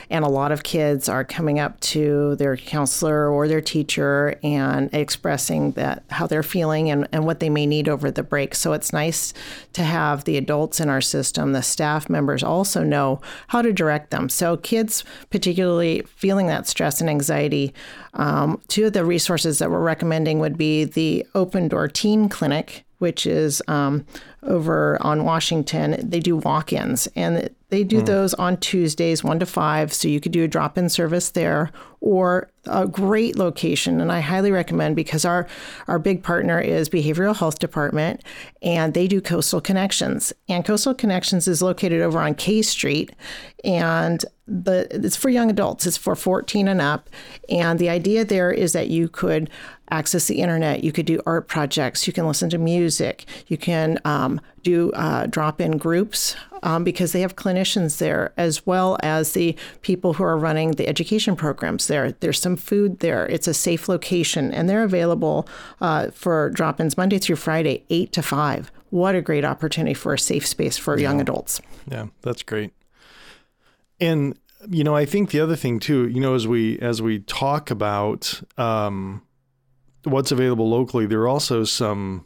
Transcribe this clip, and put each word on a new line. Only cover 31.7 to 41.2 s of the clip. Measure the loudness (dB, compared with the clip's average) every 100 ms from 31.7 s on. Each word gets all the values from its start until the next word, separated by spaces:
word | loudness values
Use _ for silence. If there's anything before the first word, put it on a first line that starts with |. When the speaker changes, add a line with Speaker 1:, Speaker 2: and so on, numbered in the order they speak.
| -6 -20 -2
Speaker 1:
or | 2 4 4 2 -2 _ -4
a | 0 0
great | 0 2 2 2 2
location. | 0 0 0 0 0 0
And | 0
I | 0
highly | 0 2 2
recommend, | 2 0 0 0 0
because | -2 0 0
our, | 0 -2 -10 -16 -12 -2
our | 0
big | 0 0
partner | 0 0 2 2
is | 2 0 2
Behavioral | 0 0 2 0 2
Health | 0 0
Department, | -4 -2 -2 0 -2 -4 -12 -18 -18 -6
and | -2 0 2
they | 2 2
do | 0
Coastal | 0 0 0 -2
Connections. | 0 0 2 0 -2 -2 -4 -8 -4
And | -2
Coastal | 0 0 0
Connections | 0 0 0